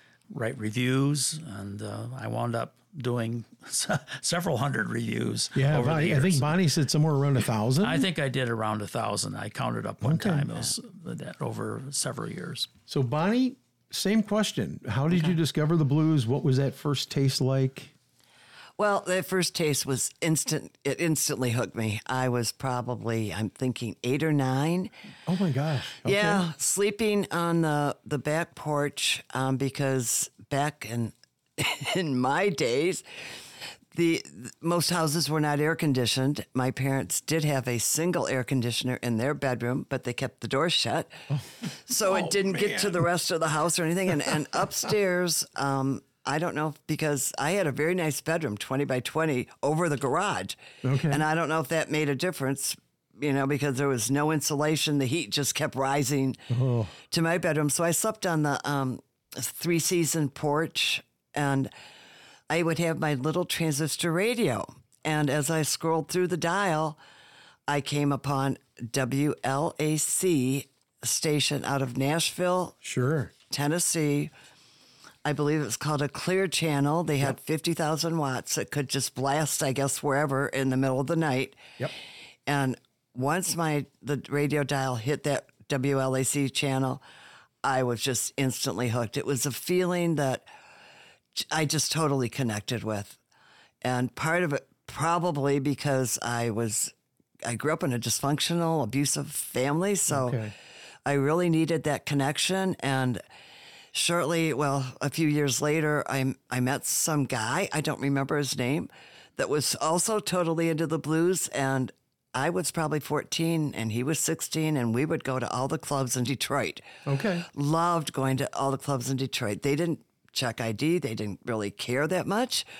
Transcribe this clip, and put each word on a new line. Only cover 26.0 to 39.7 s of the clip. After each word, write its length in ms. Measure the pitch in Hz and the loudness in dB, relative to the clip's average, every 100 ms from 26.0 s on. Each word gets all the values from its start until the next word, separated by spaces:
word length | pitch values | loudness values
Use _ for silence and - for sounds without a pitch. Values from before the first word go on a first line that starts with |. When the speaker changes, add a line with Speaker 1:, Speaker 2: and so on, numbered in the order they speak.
| - | -2
Speaker 2:
Okay. 100 | 202 | 2
Speaker 3:
Yeah, 360 | 208 202 170 - | 2 2 0 -2
sleeping 680 | - 185 202 208 214 208 185 | -2 2 0 2 2 2 0
on 300 | 170 170 165 | 0 2 2
the, 340 | 160 147 143 - - | 4 2 0 -2 -4
the 120 | 147 | -4
back 340 | - 156 165 - | 0 -2 -2 -6
porch, 680 | 156 147 143 139 - - - | -2 0 0 -2 -2 -2 -4
um, 220 | 127 131 131 | -2 0 0
because 760 | 135 131 139 131 117 - - - - | 0 0 0 0 0 -2 -4 -8 -4
back 360 | 139 147 - - | -2 -2 -4 -6
in, 240 | 120 113 - _ _ _ - | -4 -4 -6 _ _ _ -4
<laughs> 400 | - - 131 185 | -4 -2 -4 -2
in 240 | 160 127 | 0 2
my 300 | 127 147 202 | 2 2 2
days, 520 | 165 131 127 170 175 - - - - - - - - _ - | 2 0 2 0 -2 -8 -16 -14 -16 -18 -16 -16 -16 _ 0
the, 220 | 170 165 - | 2 2 -2
th-, 260 | 76 123 - | -14 -14 -6
most 300 | 165 175 156 | 0 0 2
houses 400 | 175 160 160 143 | 2 2 0 0
were 100 | 156 | 2
not 220 | 151 147 | 2 2
air 140 | 151 160 | 2 2
conditioned. 680 | 156 131 117 - 131 147 - | 2 2 2 2 0 0 -4
My 160 | 131 127 | -2 0
parents 520 | 131 135 135 95 - | 0 0 0 -2 -4
did 240 | - 165 151 | -2 0 2
have 240 | 135 127 | 0 0
a 80 | 120 | -2
single 500 | - 151 170 175 - | 0 0 0 0 0
air 160 | 131 | 0
conditioner 520 | 120 135 117 117 127 127 | 0 0 0 0 -2 -2
in 140 | 123 113 | -2 0
their 180 | 131 | 0
bedroom, 520 | 151 139 120 120 | -2 -2 -2 -2